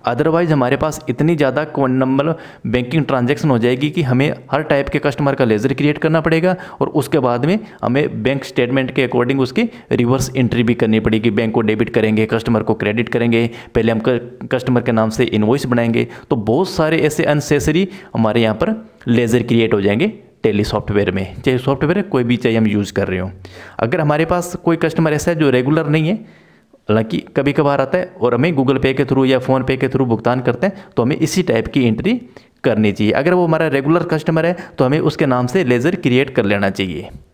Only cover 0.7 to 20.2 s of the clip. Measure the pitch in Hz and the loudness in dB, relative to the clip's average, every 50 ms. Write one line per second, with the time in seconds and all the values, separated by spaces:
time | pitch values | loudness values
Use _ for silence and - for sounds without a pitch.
0.7 | 135 135 160 156 151 - - - 175 - 147 160 170 147 147 131 123 147 156 156 | 0 0 -2 -4 -4 -6 -6 -6 -2 0 2 0 2 2 0 0 0 -2 -4 -4
1.7 | - 143 139 127 127 131 131 131 135 139 143 165 156 - - - - - - 113 | -2 -2 0 0 2 0 0 0 0 0 0 -2 -4 -6 -8 -20 -20 -10 -6 -2
2.7 | 110 123 123 123 139 160 139 - 139 127 120 123 143 143 - 151 131 113 110 120 | -2 -2 -2 0 0 0 0 0 0 0 2 0 0 0 2 2 2 2 2 2
3.7 | 127 151 143 151 147 170 156 127 127 127 139 160 - - - - - 143 156 - | 2 2 -2 -2 -2 -2 0 0 2 2 2 0 -2 -6 -6 -4 -4 -4 0 0
4.7 | 151 139 143 - - 143 - 147 131 - 151 139 139 - 135 113 107 104 110 135 | 0 0 0 -2 -4 -2 -2 -2 -2 0 0 0 2 2 2 2 2 2 2 -2
5.7 | 135 123 139 147 147 - - 160 160 165 151 160 160 165 165 185 185 180 - - | 0 2 0 0 0 0 0 0 0 2 2 2 0 2 2 0 -2 -2 -8 -18
6.7 | - - 135 - - 156 131 - - 147 127 123 120 120 127 156 196 214 214 - | -4 -4 -4 -2 0 -2 -2 0 0 0 2 2 0 0 0 0 0 -2 -4 -10
7.7 | - - - 110 123 139 151 - - 113 107 123 139 135 - - - - 123 117 | -12 -6 -2 0 0 0 0 0 -4 -2 -2 -2 -2 -2 -6 -4 -2 -2 0 0
8.7 | 131 135 131 127 - 147 131 117 - 123 123 123 135 135 131 123 - - 240 226 | 0 -2 -2 -2 -2 -2 -2 0 0 0 0 0 0 0 0 0 0 -2 -2 -2
9.7 | - - - - 120 110 123 120 131 135 131 - - 139 127 113 117 117 117 113 | -4 -14 -6 -2 0 0 2 2 2 0 -2 -2 0 0 0 2 2 2 2 2
10.7 | 117 117 120 110 110 110 107 120 110 110 104 117 104 117 117 110 110 117 110 104 | 2 2 2 2 2 2 2 2 0 2 0 0 0 0 -2 0 0 0 0 0
11.7 | 110 104 92 85 - 117 107 110 110 107 110 107 117 113 113 120 117 110 - - | 0 0 -2 0 0 0 0 2 2 0 0 0 -2 -2 0 0 0 0 0 -2
12.7 | 110 - 110 104 104 117 117 - - 120 117 120 117 117 117 117 120 - - - | -2 -2 -2 -2 -2 -2 -4 0 0 2 2 4 2 2 2 0 -4 -10 -18 -2
13.7 | _ 120 113 117 113 110 110 139 127 117 - - - - - 120 131 127 - 131 | _ 0 2 2 0 0 0 0 0 0 -2 -8 -14 -14 -6 -4 -4 -2 0 0
14.7 | 127 123 117 131 117 113 110 110 110 - 127 - - 107 107 107 127 143 - 123 | 0 2 2 2 2 2 0 0 0 0 -2 0 2 0 2 2 2 0 0 -2
15.7 | 120 120 117 117 113 117 117 120 - - - _ 151 120 98 110 113 151 190 185 | 0 0 0 0 0 0 -2 -2 -6 -20 -4 _ -4 -2 0 0 0 0 0 -2
16.7 | - - 160 156 165 156 131 151 151 - 160 - 147 147 147 - 151 143 143 156 | -2 -2 0 0 2 2 0 0 0 0 0 0 0 0 0 0 0 0 2 2
17.7 | 156 175 196 185 - - - - - 117 113 110 107 117 113 110 107 107 - 208 | 0 0 0 -2 -6 -16 -20 -8 -2 0 0 2 2 2 2 2 0 0 -2 -2
18.7 | 220 220 - - - _ - 123 117 117 120 113 113 123 117 120 117 117 113 104 | -2 -6 -8 -18 -20 _ -2 0 2 2 2 2 2 0 2 2 2 2 2 2
19.7 | 113 101 98 101 101 113 170 220 220 - | 2 2 2 2 2 2 0 -2 -4 -8